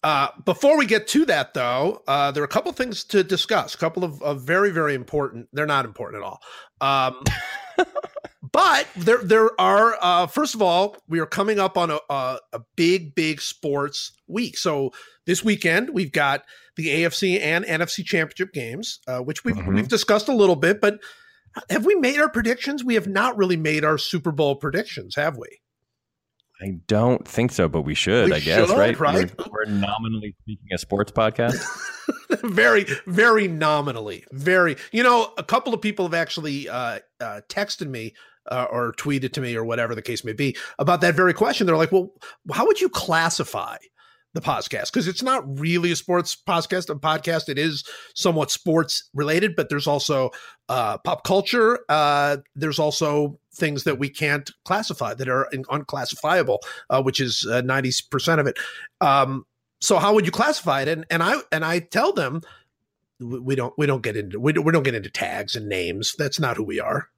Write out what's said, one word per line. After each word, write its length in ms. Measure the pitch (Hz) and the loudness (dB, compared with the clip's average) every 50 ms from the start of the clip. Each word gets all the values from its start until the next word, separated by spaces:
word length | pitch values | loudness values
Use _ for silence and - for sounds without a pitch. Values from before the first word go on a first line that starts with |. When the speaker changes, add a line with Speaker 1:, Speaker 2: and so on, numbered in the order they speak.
Speaker 1:
Uh, 280 | - 151 151 139 139 - - - - | 0 2 2 2 0 0 -4 -4 -2
before 320 | - 175 - - 269 311 | -2 -2 4 6 6 6
we 80 | 302 277 | 6 4
get 200 | 196 220 214 214 | 2 2 0 0
to 200 | - - 294 320 | 2 2 2 4
that, 280 | 277 180 151 131 - _ | 4 2 0 0 -2 _
though, 480 | 147 123 120 123 127 143 180 - - _ | -2 0 0 0 2 0 0 -2 -4 _
uh, 240 | - 139 143 143 139 | -2 0 2 2 0
there 100 | 139 147 | 0 -2
are 40 | 147 | -4
a 20 | |
couple 240 | 139 - 214 - 359 | 0 -2 -2 -2 -2
things 320 | - - 254 247 208 - - | -4 -4 -6 -6 -6 -10 -10
to 180 | _ - 202 | _ 2 2
discuss, 540 | 185 185 190 165 - - 226 185 135 156 - | 2 2 0 -2 0 0 0 0 0 -2 -6
a 20 | |
couple 280 | - 165 165 165 185 180 | -4 -4 -2 -2 -2 -4
of, 160 | 170 143 143 - | -4 -6 -6 -4
of 180 | 147 147 139 | -4 -4 -4
very, 300 | 123 131 165 185 202 202 | -2 0 2 4 4 2
very 220 | 175 165 156 147 143 | 2 0 0 0 -2
important. 560 | 131 123 - - 151 139 131 - 117 117 _ | -4 -6 -4 -2 -2 -2 -2 -6 -12 -16 _
They're 140 | - 139 151 | -4 -4 -2
not 180 | 151 147 139 127 | 0 0 0 -2
important 400 | 113 101 - 113 95 - 104 92 | -2 -8 -10 -12 -10 -10 -10 -10
at 20 | |
all. 160 | 95 98 - _ - - - - _ _ _ | -10 -12 -14 _ -20 -20 -20 -20 _ _ _
Um, 420 | 135 135 139 135 131 131 127 127 139 - - - - - - - - - - | 0 2 2 2 2 0 -2 -2 -2 -2 -2 -2 -6 -10 -12 -12 -14 -6 -2
<laughs> 80 | - 370 - - 571 - - _ 571 - - _ _ - 131 - | -2 -2 0 -2 -10 -10 -10 _ -16 -16 -16 _ _ -18 -2 2
but 340 | 285 381 370 302 - - - - | 4 4 6 4 2 0 -2 -8
there, 220 | 185 170 190 233 | -2 2 4 4
there 420 | 247 202 175 220 220 220 226 - - | 4 4 4 6 6 6 4 4 4
are, 380 | 185 185 196 202 220 233 220 - | 4 6 6 6 6 6 4 2
uh, 260 | - 180 180 175 180 | 2 2 4 4 2
first 280 | - - 277 302 285 - | 2 0 -2 -2 -2 0
of 60 | 220 | 0
all, 340 | 208 180 170 175 196 208 208 - _ _ | 2 4 4 4 2 0 -2 -10 _ _
we 100 | 160 165 | -2 -2
are 60 | 160 | -2
coming 340 | 160 - 185 196 214 220 202 | -2 -2 -2 0 0 2 2
up 180 | 190 190 190 | 0 0 2
on 140 | 190 175 165 | 0 0 0
a, 80 | 151 151 - _ | 0 -4 -4 _
a, 300 | 143 139 127 127 131 123 _ _ - | -4 -4 -2 -4 -6 -8 _ _ -14
a 80 | 117 117 _ _ | -14 -14 _ _
big, 360 | - 170 170 185 190 170 147 139 | 2 4 4 4 2 0 -4 -2
big 280 | - 165 156 156 143 | -2 0 0 -2 -4
sports 720 | - - - _ - 151 143 143 139 143 143 - - - _ _ _ | -6 -10 -10 _ -4 -2 -2 -2 -2 -4 -6 -8 -10 -10 _ _ _
week. 300 | _ 165 214 247 - 240 | _ -6 -4 -4 -4 -6
So 360 | - - 180 151 143 139 131 - - - - _ _ _ | -4 -4 -2 -2 0 -2 -4 -6 -10 -20 -20 _ _ _
this 180 | - 175 175 - | -2 -2 0 2
weekend, 460 | 220 208 202 - 170 165 190 240 277 | 0 0 2 2 2 2 2 0 0
we've 240 | 302 220 190 139 - | -2 -2 -2 0 0
got 300 | 165 143 139 139 143 - - - - - _ _ | 0 2 2 0 -2 -4 -12 -20 -20 -20 _ _
the 140 | - 156 160 | -6 -4 -2
A 140 | 139 160 165 | 0 0 0
F 60 | 170 165 | 0 0
C 240 | - 196 185 180 | 0 0 0 0
and 280 | 202 170 147 165 175 196 | 0 0 0 0 0 0
N 160 | - 165 160 | -2 -2 -2
F 80 | 175 165 | -2 -2
C 120 | - - | -4 -8
championship 520 | 170 - - 175 156 151 - - 180 190 - | -4 -2 0 0 0 -2 -4 -8 -8 -6 -6
games, 480 | 147 120 113 120 165 226 - - - _ - | -8 -8 -6 -8 -8 -8 -10 -12 -12 _ -8
uh, 100 | 127 127 | -6 -6
which 240 | 127 135 156 - - | -6 -6 -8 -4 -4
we've, 140 | 233 214 | -4 -4
Speaker 2:
Mm-hmm. 180 | 98 87 95 - | -2 -2 0 0
Speaker 1:
we've 140 | 101 107 131 | 0 2 2
discussed 400 | 180 214 - - 208 208 208 - | 0 0 2 2 2 2 2 2
a 40 | 269 | 4
little 220 | 226 202 190 175 | 6 6 6 6
bit, 240 | 143 143 170 208 208 | 4 4 2 2 4
but 200 | - 208 208 208 - - - _ - _ _ _ _ _ _ - - _ | 2 0 0 0 -14 -20 -20 _ -20 _ _ _ _ _ _ -18 -6 _
have 140 | 277 311 220 | -2 2 4
we 120 | 339 415 | 4 4
made 260 | 370 277 247 277 294 | 4 4 2 2 2
our 80 | 302 311 | 2 2
predictions? 560 | 311 240 220 226 254 254 - 269 285 285 247 | 2 0 0 0 0 0 -2 -4 -4 -4 -2
We 80 | 254 233 | 0 0
have 140 | 220 170 | 0 0
not 280 | 190 196 196 220 254 240 | 0 0 0 0 0 2
really 220 | 208 190 185 180 | 2 2 2 2
made 260 | 165 156 156 156 151 151 | 0 2 0 0 2 2
our 140 | 151 156 | 2 2
Super 340 | 147 - - - 175 135 175 | 0 -2 -2 -4 -2 -2 -2
Bowl 240 | 151 139 156 143 139 | 0 2 2 2 2
predictions, 600 | 139 - 147 131 180 - - - - 95 92 - | 0 -4 -4 -2 -4 -4 -4 -10 -14 -12 -8 -4
have 220 | 143 147 160 151 | -2 -2 -2 -2
we? 220 | 117 - - - _ _ _ _ _ _ _ _ _ _ _ _ _ _ _ _ _ _ _ _ _ | -6 -14 -16 -18 _ _ _ _ _ _ _ _ _ _ _ _ _ _ _ _ _ _ _ _ _
Speaker 2:
I 160 | 92 98 92 85 87 | -8 -8 -8 -10 -4
don't 380 | - 107 104 113 123 127 - - | 0 2 2 4 4 2 0 -2
think 280 | - - - 117 123 - | -4 -2 0 0 0 2
so, 160 | - 92 80 | 2 0 2
but 140 | 80 82 71 | 2 -2 -2
we 120 | 71 76 | -2 -2
should, 360 | - - 87 101 123 107 87 | 0 0 2 4 4 4 4
Speaker 1:
We 40 | 78 | 2
Speaker 2:
I 40 | 76 | 2
guess, 260 | 73 76 82 - - | 0 2 4 4 4
Speaker 1:
should, 100 | - - | 4 4
Speaker 2:
right? 220 | - - 117 117 - | 4 4 2 2 2
Speaker 1:
right? 320 | 156 143 - - 92 90 - | 2 2 2 2 0 0 -4
Speaker 2:
We're, 80 | - - 107 | -10 -12 -8
we're 160 | - 107 107 107 | -6 -6 -4 -2
nominally 640 | 104 101 98 101 104 110 113 110 113 110 107 104 98 _ | 0 -2 0 -2 -2 -4 -4 -4 -4 -4 -6 -8 -12 _
speaking 260 | _ - 107 - - - 95 | _ -14 -14 -14 -8 -8 -8
a 40 | |
sports 320 | 85 - - 101 101 104 - | -8 -4 -4 0 0 0 0
podcast. 460 | - - 110 110 110 - 120 117 127 139 - - - - - - - - - | 0 0 0 0 2 0 0 0 0 -2 -6 -8 -10 -10 -12 -12 -12 -8 -6
Speaker 1:
<laughs> 400 | - - - - _ 330 - - | -6 -6 -6 -4 _ -4 -4 -2
Very, 420 | 240 185 185 220 240 226 208 196 - 139 - - | -2 2 4 4 6 6 4 2 0 -6 -8 -6
very 400 | - 175 185 220 240 226 220 208 | -4 2 4 6 6 6 4 2
nominally. 800 | 185 165 156 156 151 151 147 143 147 123 117 107 104 92 - - _ | 0 -2 0 0 2 2 2 0 -2 -6 -6 -8 -10 -10 -12 -14 _
Very, 440 | 131 135 139 180 185 185 180 165 143 - - - | -14 -4 0 2 4 4 4 2 0 -4 -10 -4
you 100 | - 220 | -2 2
know, 300 | 240 254 240 233 220 - - | 4 6 6 4 4 0 -4
a 60 | - 180 | -10 -4
couple 300 | - - 254 - 269 226 | 0 0 0 2 0 -4
of 80 | 208 | -2
people 240 | - 214 208 208 185 | -2 -4 -2 -2 -2
have 80 | 170 165 | -2 0
actually, 540 | 170 165 - - - 156 151 143 139 135 | -2 -2 -2 -6 -8 -6 -6 -6 -6 -6
uh, 320 | 85 107 123 127 117 110 - - _ _ _ | -6 -6 -6 -4 -6 -6 -8 -12 _ _ _
uh, 200 | 117 113 104 104 - _ | -10 -10 -10 -12 -14 _
texted 380 | - 202 202 202 - - 185 | -6 -6 -4 -4 -6 -8 -8
me, 260 | 143 131 117 110 113 _ _ - _ _ _ _ - | -8 -8 -8 -10 -10 _ _ -20 _ _ _ _ -6
uh, 160 | 120 127 123 107 | -4 -4 -2 -2
or 220 | 113 120 120 117 - | -2 -2 -2 -4 -4
tweeted 380 | - - 147 143 135 131 127 - | -6 -4 -2 -2 -2 -2 -4 -4
to 80 | - | -4
me 140 | 131 123 120 | -6 -4 -4
or 80 | 113 113 | -4 -4
whatever 320 | 117 117 117 117 117 120 | -2 -2 -2 -2 -2 -4
the 60 | 110 | -6
case 220 | 110 - 120 107 - | -6 -6 -8 -6 -6
may 100 | - 139 | -8 -4
be 220 | - 143 135 - - - - - - | -2 -2 -2 -2 -4 -12 -14 -6 -2
about 220 | 143 143 139 160 | 2 2 2 4
that 140 | 160 175 165 | 4 2 4
very 180 | 143 185 180 170 | 4 4 4 4
question. 320 | - 214 240 262 - 220 | 4 2 0 2 2 2
They're 100 | 180 165 | 2 4
like, 140 | 156 165 160 | 4 4 4
"Well, 200 | 185 190 180 202 _ _ - - - _ _ - | 4 2 2 2 _ _ -20 -20 -20 _ _ -6
how 140 | - - 240 | -2 2 4
would 160 | 427 392 - | 4 4 4
you 80 | 359 370 | 2 0
classify 880 | - - - - 165 165 165 170 160 - 165 - - 107 87 - 110 - _ _ _ _ _ _ _ _ _ _ _ | 0 -2 -2 2 2 2 4 2 0 -2 -4 -4 -4 -6 -6 -6 -10 -14 _ _ _ _ _ _ _ _ _ _ _
the 80 | 165 | -6
podcast?" 500 | - 170 139 - - - - 104 - - | -2 -2 -2 -2 -4 -6 -6 -6 -6 -2
'Cause 160 | - - 190 | -2 -2 -2
it's 140 | 175 185 - 247 | -2 -4 -4 -2
not 360 | 262 262 262 143 135 139 139 | -2 -2 -2 -2 -6 -8 -6
really 320 | 151 160 170 175 170 175 | -2 0 0 0 0 0
a 40 | 165 | -2
sports 400 | 147 - - 180 175 165 - - | -2 -2 0 0 0 0 -2 -8
podcast, 540 | - _ - 185 170 160 - 185 185 175 - | -8 _ -2 -2 -2 0 -2 -4 -4 -4 -6
a 60 | 151 | -8
podcast. 540 | 143 143 156 156 156 - 170 165 160 156 - | -4 0 0 0 0 -2 -2 -2 -2 -2 -4
It 80 | 143 135 | -4 -2
is 240 | 151 160 151 139 - - - - - - _ | -2 -2 -2 -4 -10 -12 -16 -18 -20 -14 _
somewhat 360 | - - 190 165 160 147 - | -2 0 2 2 2 0 -2
sports 580 | - - _ 175 160 165 160 - - - - _ _ | -4 -4 _ 2 2 2 2 2 -2 -6 -6 _ _
related, 420 | 139 147 147 156 175 196 214 165 | -4 -2 0 2 2 2 0 0
but 140 | - 147 - | -2 -2 -2
there's 180 | 143 143 139 | -2 -2 0
also, 440 | 156 143 143 - - 151 135 131 120 - - - - - _ _ | 0 0 0 0 0 0 0 0 -2 -4 -8 -20 -20 -20 _ _
uh, 300 | - 120 127 117 107 104 - | -4 -2 -2 0 -2 -2 -4
pop 240 | _ - 175 - _ | _ -4 -4 -4 _
culture. 560 | - 185 196 196 - - 247 220 220 240 240 - - | 2 2 2 2 2 2 4 4 4 2 0 0 0
Uh, 480 | 151 156 151 147 143 143 143 143 143 139 139 _ _ | 2 4 4 4 4 4 2 2 0 -2 -4 _ _
there's 240 | 143 147 156 143 - | -4 -4 -2 0 0
also 600 | 156 151 147 - 160 151 147 147 147 147 143 _ _ _ - | 0 0 0 0 0 0 2 2 0 0 -4 _ _ _ -6
things 300 | - 165 156 147 139 - | -2 -2 -2 -2 -2 -2
that 160 | 160 143 127 | -2 -2 -2
we 80 | 139 139 | -4 -6
can't 400 | 139 - 156 147 143 147 139 - - _ _ | -4 -2 0 0 0 0 -2 -8 -18 _ _
classify 500 | - 190 208 220 - - - 127 110 107 | -2 -2 -2 -2 -4 -6 -6 -6 -6 -4
that 140 | 120 135 | -6 -4
are 200 | 127 127 131 135 - | -2 0 0 0 -2
in-, 140 | - 131 131 | -4 -8 -6
unclassifiable, 920 | - 135 147 147 - - 139 127 - - - - 151 175 185 151 123 107 101 - - - - - _ | -4 -4 -6 -4 -6 -8 -6 -6 -8 -8 -4 -2 0 2 2 2 2 0 -2 -2 -8 -16 -16 -6 _
uh, 120 | - 131 135 | 0 2 2
which 160 | 131 127 - | 2 0 0
is, 260 | 135 123 113 - - 101 | -2 -2 -2 -4 -2 -2
uh, 100 | 113 123 | -2 -2
ninety 300 | 123 127 131 135 131 127 120 - - _ | 0 0 0 0 0 0 -2 -4 -6 _
percent 300 | - 135 - 165 165 156 | -6 -2 0 2 2 2
of 80 | 139 | 2
it. 100 | 143 - - - - - - - - _ _ | 0 -2 -4 -10 -10 -10 -14 -18 -18 _ _
Um, 440 | 147 147 135 139 135 135 135 131 - _ _ _ _ _ _ _ | 2 4 4 4 4 2 -2 -8 -10 _ _ _ _ _ _ _
so 160 | - - 208 | 0 2 2
how 160 | 170 165 202 214 | 4 4 4 4
would 120 | 220 190 | 4 4
you 60 | 160 | 2
classify 500 | - - 233 302 302 - - 170 139 139 | 0 0 0 0 0 -2 0 -2 0 0
it? 80 | 135 143 | 0 -2
And, 160 | 165 156 160 _ | -4 -4 -4 _
and 140 | 160 165 165 | 0 0 2
I, 140 | 190 254 294 - _ - | 2 0 -2 -2 _ -4
and 100 | 156 160 | -2 0
I 160 | 160 170 175 | 0 -2 -2
tell 320 | 170 _ - 202 254 359 | -4 _ -2 0 0 0
them, 300 | 392 247 156 127 135 165 165 - - _ _ _ _ _ _ _ _ _ _ _ _ _ | 0 0 -2 -2 -4 -8 -10 -12 -20 _ _ _ _ _ _ _ _ _ _ _ _ _
"We, 180 | 123 117 123 123 | -12 -10 -10 -8
we 160 | 123 127 135 | -4 -2 -2
don't, 180 | 131 120 123 - | -2 -2 -4 -2
we 80 | - 147 | -2 0
don't 160 | 143 139 127 110 | 0 0 0 -2
get 140 | 117 104 | -4 -4
into, 200 | 110 104 95 95 | -4 -6 -6 -8
we 140 | 104 120 147 | -2 0 2
don't, 140 | 156 165 151 | 2 2 2
we 80 | 160 165 | 2 2
don't 100 | 160 135 | 2 2
get 100 | 135 117 | 2 -2
into 160 | 110 98 - | -2 -6 -8
tags 460 | _ - - - - - 104 - - | _ -6 -4 -4 -4 -6 -6 -6 -8
and 140 | 120 107 104 | -8 -6 -4
names. 460 | 98 92 90 87 87 98 107 - - - | -4 -4 -2 -4 -4 -4 -4 -6 -4 -4
That's 180 | 151 139 - | -4 -4 -2
not 200 | - 156 127 117 | -2 -2 -2 -2
who 60 | 107 110 | -4 -4
we 180 | 95 - - | -4 -4 -4
are." 260 | 113 - - 143 - _ _ | -2 -2 -2 -4 -4 _ _